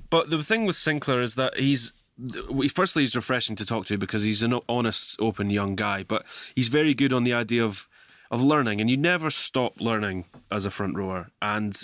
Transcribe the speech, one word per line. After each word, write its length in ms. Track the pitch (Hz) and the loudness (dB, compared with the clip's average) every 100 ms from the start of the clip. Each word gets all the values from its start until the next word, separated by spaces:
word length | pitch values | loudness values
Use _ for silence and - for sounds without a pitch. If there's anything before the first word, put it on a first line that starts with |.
| - | 0
But 200 | 165 156 | 0 2
the 140 | 156 | -2
thing 220 | 151 220 214 | 0 0 2
with 100 | 160 | 0
Sinclair 460 | - 147 139 127 | 0 0 0 0
is 140 | 123 127 | 0 0
that 220 | 131 - | -2 2
he's, 360 | 135 135 - - _ - | 2 2 0 -8 _ -12
w-, 460 | 127 - - 135 139 | -10 -8 -6 0 0
firstly, 340 | - 180 160 | 2 2 2
he's 120 | 131 120 | 2 0
refreshing 400 | - 127 - 107 | 0 0 0 -2
to 80 | 104 | -2
talk 200 | 113 95 | -2 -2
to 100 | 101 | -4
because 260 | 98 110 | -2 -2
he's 200 | 107 104 | 0 2
an 100 | 117 | 0
o-, 100 | 123 - | 0 0
honest, 460 | 120 117 - - - | 0 0 -2 -4 -2
open 300 | 110 101 101 | -2 0 0
young 260 | 101 98 95 | 0 0 0
guy, 280 | 104 98 | -2 -2
but 220 | 95 110 - - - - | -2 -4 -6 -16 -6 -2
he's 140 | 117 | 2
very 240 | 147 156 | 4 4
good 200 | 127 139 | 4 2
on 100 | 127 | 2
the 100 | 123 | 2
idea 300 | 120 110 117 | 0 0 2
of, 240 | 113 95 - _ - - - | 0 -2 -12 _ -20 -20 -4
of 100 | 120 | 2
learning, 380 | 135 151 120 104 | 4 4 2 0
and 80 | 110 | 2
you 80 | 131 | 2
never 320 | 165 180 156 | 2 0 -2
stop 500 | - - 131 123 - | -2 -2 0 -2 -2
learning 460 | 113 110 104 92 87 - - | -2 0 -2 -4 -8 -14 -6
as 140 | 101 95 | -4 -2
a 60 | |
front 240 | - 98 90 | -2 -4 -4
rower, 320 | 95 92 87 - | -4 -6 -8 -6
and 400 | 104 107 107 95 | -4 -2 -2 -6